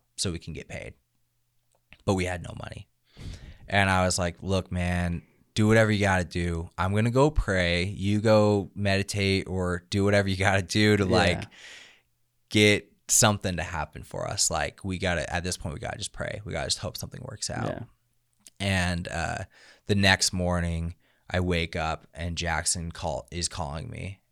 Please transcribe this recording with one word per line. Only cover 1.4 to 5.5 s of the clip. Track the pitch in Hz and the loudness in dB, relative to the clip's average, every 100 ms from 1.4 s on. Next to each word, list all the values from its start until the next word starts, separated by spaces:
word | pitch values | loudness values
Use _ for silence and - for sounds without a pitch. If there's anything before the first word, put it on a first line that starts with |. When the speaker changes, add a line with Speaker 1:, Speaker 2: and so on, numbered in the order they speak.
| _ _ _ _ _ - - | _ _ _ _ _ -6 -2
Speaker 1:
But | 95 | 0
we | 90 | -2
had | 90 | -6
no | - - | -10 -12
money. | - - - _ _ - - - - - - | -12 -14 -18 _ _ -16 -14 -14 -16 -18 -2
And | 98 95 | 2 4
I | 92 92 | 4 2
was | 92 | 0
like, | 87 - | -2 -4
"Look, | 95 95 - | -2 -2 -2
man, | 90 90 90 87 82 - _ _ | -2 -2 -2 -2 -4 -10 _ _